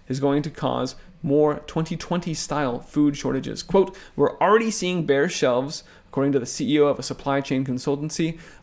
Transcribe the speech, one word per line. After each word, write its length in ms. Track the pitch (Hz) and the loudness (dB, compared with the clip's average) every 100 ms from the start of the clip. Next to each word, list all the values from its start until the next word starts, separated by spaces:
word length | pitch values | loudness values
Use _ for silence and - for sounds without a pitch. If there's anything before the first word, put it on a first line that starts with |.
| - | -8
is 120 | 131 | -2
going 220 | 139 143 | 0 0
to 60 | 147 | -2
cause 460 | - 135 127 131 - - - | -4 -2 -2 -4 -8 -18 -8
more 340 | 147 143 151 147 - | 0 4 4 0 -4
twenty 300 | 160 160 165 | -4 -4 -6
twenty 360 | - 175 170 | -4 -4 -2
style 460 | 151 - 147 135 120 | -6 -4 -2 -2 -4
food 380 | - 147 147 139 | -4 0 2 2
shortages. 440 | 131 131 131 107 | -2 -4 -4 -8
Quote, 340 | - 196 190 - - - | 0 2 2 -2 -10 0
"We're 220 | 143 - | 0 2
already 320 | 175 220 226 | 4 4 4
seeing 340 | 214 180 180 151 | -2 -2 0 2
bare 220 | 139 165 | 2 2
shelves." 560 | - 135 123 139 160 - - _ | 2 2 2 -2 -6 -14 -20 _
According 240 | - 139 | 0 2
to 80 | 139 | 2
the 60 | 120 | 0
C 300 | - 151 147 | -4 2 4
E 40 | |
O 60 | 147 | 4
of 120 | 135 | 2
a 60 | |
supply 380 | 131 139 143 139 | -4 -6 -2 -2
chain 220 | 135 131 131 | 0 -2 -2
consultancy, 760 | 127 - 143 151 - 165 165 - - | -2 -2 -2 -2 -2 -2 -4 -14 -12